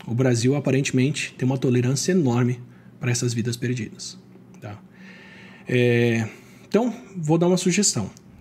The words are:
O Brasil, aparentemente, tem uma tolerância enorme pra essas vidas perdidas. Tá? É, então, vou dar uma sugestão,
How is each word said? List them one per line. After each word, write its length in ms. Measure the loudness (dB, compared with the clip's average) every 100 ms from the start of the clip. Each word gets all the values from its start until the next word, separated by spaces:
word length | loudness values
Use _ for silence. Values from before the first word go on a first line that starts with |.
| -6
O 80 |
Brasil, 400 | 0 2 2 2
aparentemente, 800 | 0 0 0 0 0 0 -2 -8 -4
tem 80 |
uma 140 | -2 0
tolerância 540 | 2 2 2 0 0
enorme 480 | 2 2 2 0 -2 -8 -20 -20 -8
pra 100 | -4
essas 240 | -2 -2
vidas 220 | -2 -4 -4
perdidas. 600 | -4 -4 -6 -12 -16 -16 -20 -20 -20 -18
Tá? 180 | -18 -18 -20 -20 -20 -20 -20 -20 -20 -16 -2
É, 600 | 2 4 4 2 2 -2 -8 -20 -20 -2
então, 260 | 0 0 -4 -12 -6
vou 220 | 0 2
dar 100 | 4
uma 80 | 2
sugestão, 520 | 2 2 0 -2 -6 -10 -20 -18